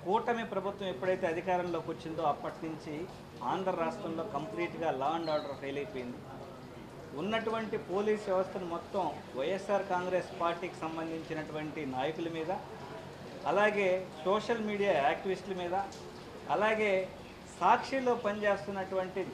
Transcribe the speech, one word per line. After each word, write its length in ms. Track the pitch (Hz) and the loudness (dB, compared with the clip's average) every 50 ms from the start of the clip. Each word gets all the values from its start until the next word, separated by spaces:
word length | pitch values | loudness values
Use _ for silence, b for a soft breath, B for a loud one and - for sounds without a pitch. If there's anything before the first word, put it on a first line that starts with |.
| - | 2
కూటమి 380 | 175 196 233 240 240 240 226 226 | 4 2 4 4 2 0 0 0
ప్రభుత్వం 440 | - 208 190 185 202 196 - 202 185 | -2 -2 -2 0 -2 -4 -2 -4 -4
ఎప్పుడైతే 380 | 180 - 190 185 185 185 185 | -2 0 2 2 2 4 2
అధికారంలోకి 640 | 170 160 175 180 190 180 180 175 175 170 160 156 165 | 0 0 0 2 2 2 2 2 2 0 -2 -2 -4
వచ్చిందో 320 | 160 - - 160 160 165 | -6 -6 -6 -6 -4 2
అప్పటి 440 | 165 147 143 - - 156 - - 170 | 2 2 2 2 -2 -6 -6 -6 -6
నుంచి 380 | 160 160 147 - 156 147 151 175 - - - - - - - 120 | -6 -6 -6 -6 -8 -6 -6 -6 -8 -10 -14 -16 -16 -12 -4 -2
ఆంధ్ర 260 | 127 151 185 190 185 | 0 0 2 0 0
రాష్ట్రంలో 540 | 175 165 165 160 151 - - 165 165 160 160 | 0 2 0 0 0 -2 -4 -4 -4 -4 -4
కంప్లీట్గా 680 | 147 139 143 151 - - 165 175 165 - - 165 160 | -4 -4 -4 -4 -4 -2 -2 -2 -2 -2 0 0 0
law 300 | 143 131 135 147 165 170 | 2 2 2 0 0 0
and 100 | 165 160 151 | 0 2 0
order 240 | 151 139 139 139 135 | 0 0 -2 -6 -6
ఫెయిల్ 160 | 139 139 139 | -6 -4 -4
అయిపోయింది. 420 | 143 143 131 - 131 123 123 120 - - - - - - - - - - - - - - - - - - - - 139 | -4 -4 -4 -6 -6 -6 -6 -8 -10 -12 -12 -12 -12 -12 -12 -12 -14 -14 -14 -14 -14 -14 -14 -14 -14 -12 -10 -6 -4
ఉన్నటువంటి 580 | 165 202 220 226 214 226 220 226 220 202 214 | -2 0 0 0 0 0 0 0 -2 -2 -4
పోలీస్ 520 | 208 220 - 175 196 208 214 214 208 214 202 | -4 -2 0 0 2 4 4 2 2 2 2
వ్యవస్థను 360 | 185 185 185 - - 202 180 | 4 4 2 2 -2 -4 -4
మొత్తం 460 | 170 170 170 - - - 202 180 156 - - - - - 123 | -2 -4 -6 -6 -2 -2 0 0 0 -2 -4 -10 -8 -4 -2
వైఎస్ఆర్ 440 | 135 165 190 190 196 - 202 190 | 0 0 0 0 2 2 2 2
కాంగ్రెస్ 580 | 190 - 180 180 180 180 185 180 175 - - - | 4 2 0 0 2 2 2 2 0 0 -2 0
పార్టీకి 340 | 170 170 170 - 185 170 - - | 2 2 2 0 -4 -6 -6 -4
సంబంధించినటువంటి 1040 | 160 160 160 165 160 165 165 160 156 - 160 156 151 151 151 156 151 156 143 160 151 | -6 -4 -2 -2 -4 -4 -4 -6 -4 -4 -4 -4 -4 -4 -4 -4 -4 -4 -4 -4 -4
నాయకుల 420 | 135 131 127 135 151 156 - 170 165 | -2 -2 0 0 0 0 -2 -4 -4
మీద, 240 | 165 160 160 165 190 220 - - - - - - - - - - - - - - - - - | -2 -4 -2 -2 -2 -4 -4 -10 -12 -12 -12 -10 -10 -12 -10 -12 -12 -12 -12 -12 -10 -4 0
అలాగే 600 | 139 160 196 208 214 202 202 196 185 180 185 185 - - - - | 2 4 6 6 6 6 4 4 4 4 2 0 -6 -10 -2 2
సోషల్ 400 | 185 196 220 208 - 240 226 214 | 2 2 2 4 2 0 0 2
మీడియా 280 | 214 208 196 202 202 | -2 0 2 4 6
యాక్టివిస్టుల 600 | 175 147 135 147 165 - - 196 185 180 - 202 190 | 6 6 6 6 4 4 0 -2 -2 -2 -2 -4 -4
మీద, 200 | 180 180 175 180 196 196 190 - - - - - - - - - - - - | -2 -2 0 0 0 0 -2 -6 -10 -12 -12 -12 -12 -14 -12 -12 -12 -2 0
అలాగే 580 | 139 175 208 220 220 214 214 208 190 190 185 190 - - - - - - - - - - | 2 4 6 4 4 4 4 6 4 4 2 0 -6 -12 -14 -14 -14 -16 -14 -16 -4 4
సాక్షిలో 540 | 170 190 233 247 - - 269 269 254 247 240 | 8 8 8 8 6 0 0 2 4 4 4
పనిచేస్తున్నటువంటి 1120 | 233 - 202 208 214 208 208 196 196 - 202 196 196 185 180 190 185 185 180 180 196 180 - | 4 2 0 0 4 4 4 4 4 0 -4 -4 -4 -2 0 0 0 0 0 -2 -2 -2 -2